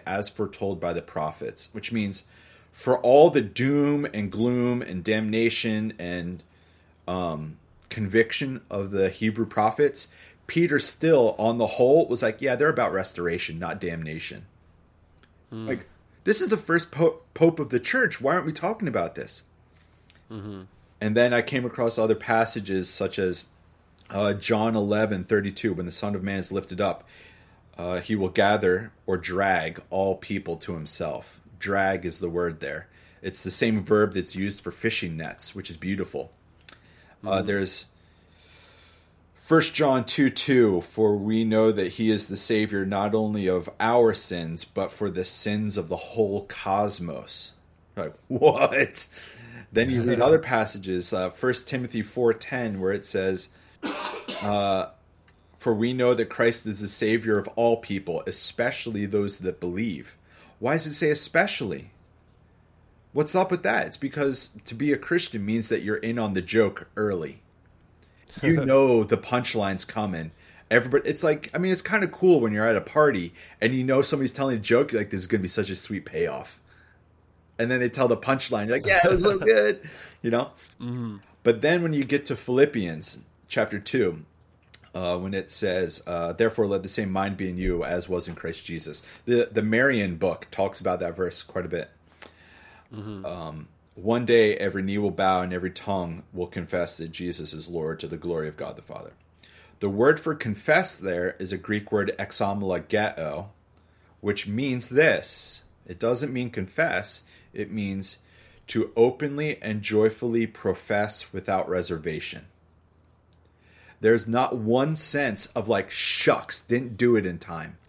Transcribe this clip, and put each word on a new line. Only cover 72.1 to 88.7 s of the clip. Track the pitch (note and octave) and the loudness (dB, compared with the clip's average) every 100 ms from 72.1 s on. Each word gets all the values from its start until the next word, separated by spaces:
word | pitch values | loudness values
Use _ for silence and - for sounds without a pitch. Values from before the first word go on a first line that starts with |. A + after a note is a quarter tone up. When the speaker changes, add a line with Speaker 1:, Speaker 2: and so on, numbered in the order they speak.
| - F#3 E3 | 2 6 6
Speaker 1:
when | A2+ | 6
you're | G#2 A2+ | 2 2
at | G#2 | 2
a | |
party | - D3+ D3+ G#2+ E2+ - - - | 2 4 4 4 -4 -10 -20 0
and | A2+ | 2
you | C3 | 2
know | B2+ C3+ | 2 4
somebody's | C#3 D3 C3+ | 4 2 -2
telling | - C3+ A#2+ | -2 -2 -2
a | |
joke, | G#2 A#2 D3 | 4 4 4
you're | A2+ | 0
like, | G#2 | -2
"This | G2 | -6
is | F#2 | -2
gonna | A2 | -2
be | F#2 | 0
such | - G2 | -2 -2
a | F#2 | -6
sweet | - G2+ - | -6 -8 -6
payoff." | - E2+ C2 - - _ _ _ _ _ _ _ _ _ - | -4 -2 -4 -10 -18 _ _ _ _ _ _ _ _ _ -4
And | A#2 | 0
then | B2+ | 2
they | B2 | 0
tell | C3+ B2+ | 2 2
the | A2+ | 2
punchline, | - C3+ - A#2 G#2 | 2 0 0 -2 0
you're | B2+ | 0
like, | - | 4
"Yeah, | F#3+ | 6
it | F3 | 6
was | F#3 | 4
so | G3 G3 | 4 4
Speaker 2:
<laughs> | D3 | 4
Speaker 1:
good," | G#3+ G#3 G3+ - - - - | 6 4 2 -6 -18 -20 -8
you | A#2 | -2
know? | A#2 B2+ - - - | 0 -2 -8 -20 -12
Speaker 2:
Mm-hmm. | A#2+ B2 A#2 G2+ - _ | -10 -8 -8 -10 -18 _
Speaker 1:
But | A#2+ A2+ | 2 4
then | D3 F3 | 4 2
when | E3 | 2
you | D3+ C3 | 0 0
get | C#3 C#3+ | 0 -2
to | B2 | -6
Philippians, | - B2+ C#3+ A#2+ F2+ D#2+ D#2 - - _ - | 0 4 4 4 -4 -4 -8 -10 -14 _ -6
chapter | - A2 G#2 | -2 -2 -4
two, | - C3+ G2 D#2+ D#2 _ _ _ _ - _ F2+ | -2 0 0 -2 -10 _ _ _ _ -20 _ -6
uh, | F2+ F2+ | -2 -2
when | F#2+ | -4
it | G2 F#2 | -6 -4
says, | - G2+ F2+ F2 - - | -2 0 0 -2 -4 -6
uh, | F2 E2+ | -4 -2
"Therefore | E2 A2+ A2+ G#2 | 2 2 2 0
let | G2 | 0
the | F#2 | -2
same | - G2+ | -4 -2
mind | F#2+ G2 F#2+ | -2 -2 -4
be | F#2 | -6
in | F2+ | -4
you | F#2 F2 | -2 -2
as | D#2 F2 F2 | -2 -4 -2
was | F2+ F2 | -4 -4
in | E2 | -8
Christ | E2+ E2 | -10 -10
Jesus." | - | -10